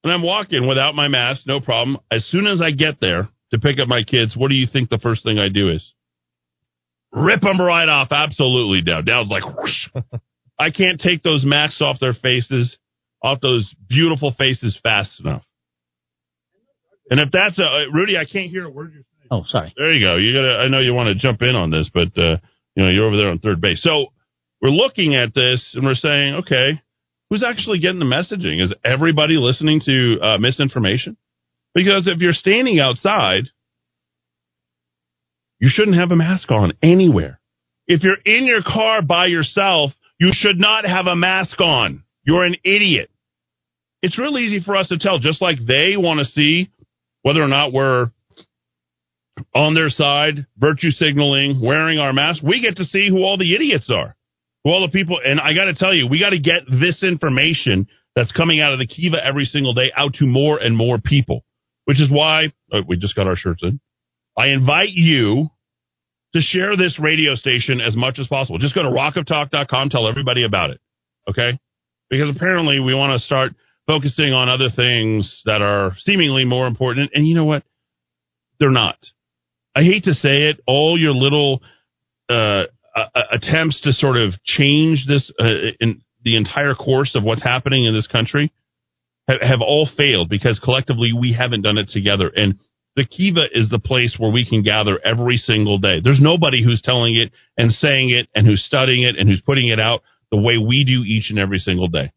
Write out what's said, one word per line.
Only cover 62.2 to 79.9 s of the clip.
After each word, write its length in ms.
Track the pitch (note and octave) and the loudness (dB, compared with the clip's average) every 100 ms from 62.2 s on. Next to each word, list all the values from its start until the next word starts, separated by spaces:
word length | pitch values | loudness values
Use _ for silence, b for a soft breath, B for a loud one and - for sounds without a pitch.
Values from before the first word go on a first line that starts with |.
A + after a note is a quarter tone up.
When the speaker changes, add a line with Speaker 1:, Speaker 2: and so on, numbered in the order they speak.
| D#3 D#3 D#3+ _ _ | 2 0 -2 _ _
Speaker 1:
uh, 100 | G#2 E2+ | -4 -2
we 80 | F2 | -4
just 180 | G2 | -4
got 120 | G#2 F#2+ | -4 -2
our 80 | |
shirts 280 | F2+ F#2+ E2+ | -2 -4 -4
in. 160 | F2 C3+ _ _ _ _ _ - | -4 -6 _ _ _ _ _ -2
I 100 | C3 | 0
invite 400 | C#3 C3 D#3 G#3 | 2 2 2 0
you 580 | F#3 E3 C#3 G#2+ A#2+ D#3 _ _ _ _ _ _ _ _ | 2 2 4 2 0 -2 _ _ _ _ _ _ _ _
to 80 | E3 | -2
share 340 | D3+ F3+ F#3+ G3+ | -2 -2 -2 0
this 220 | F3+ C#3+ | 0 0
radio 360 | D3+ D#3+ D3+ | 0 2 0
station 460 | B2 C3+ B2 B2+ B2+ | 0 -2 -2 -2 -2
as 140 | A2+ | -2
much 240 | A2 B2+ B2+ | -2 -4 -4
as 80 | C3 | -6
possible. 320 | C3+ B2+ E2 | -4 -4 -4
Just 160 | C#3+ | -2
go 80 | F#3+ | -2
to 60 | C#3+ | -2
rock 260 | C3 C#3+ | -2 -2
of 100 | F3 | -4
talk 240 | C#3+ D#3 D3 | -2 -2 -2
dot 160 | D3 C#3+ | -4 -2
com. 200 | C3 C#3 | -2 0
Tell 180 | B2+ A2 | 0 0
everybody 360 | B2 B2+ B2 | -2 -2 0
about 260 | A#2 G2 D#2+ | 0 0 -2
it, 80 | C2 _ _ _ _ - | -6 _ _ _ _ -6
okay? 280 | G2 A#2+ B2+ _ _ _ _ _ | -4 -4 -4 _ _ _ _ _
Because 200 | C3+ D3 | -2 -2
apparently 500 | C3+ F3+ F3+ D#3+ C3+ | -2 -2 0 0 0
we 140 | C3 | 0
wanna 260 | C3 C#3 B2+ | 0 0 -2
start 360 | - C3+ C3 - _ _ - | -2 -2 -2 -6 _ _ -4
focusing 460 | D#3 C#3 C#3+ C#3+ | -2 -2 -2 0
on 160 | C3 B2 | 2 0
other 200 | B2+ C3 | 0 0
things 720 | A#2+ B2 A#2+ A2 A2 G2+ - | 0 0 2 0 -2 -4 -6
that 160 | A2+ G#2 | -4 0
are 340 | G2+ G2+ F#2+ F#2+ | 0 0 -2 -4
seemingly 440 | - G3 D3+ C3+ | -2 0 0 0
more 220 | B2+ B2+ | 0 0
important. 460 | B2+ A#2 B2+ B2 C#3+ | -2 -2 -2 -2 -2
And 140 | D3 D#3 | 0 2
you 80 | |
know 100 | E3 | 2
what? 180 | D#3 D3 _ _ _ _ _ _ _ _ _ _ | 2 -2 _ _ _ _ _ _ _ _ _ _
They're 120 | C#3+ | 2
not. 260 | B2+ F#2+ - - _ _ _ _ _ _ | 2 0 -4 -20 _ _ _ _ _ _
I 80 | C3+ | 2
hate 220 | E3 | 4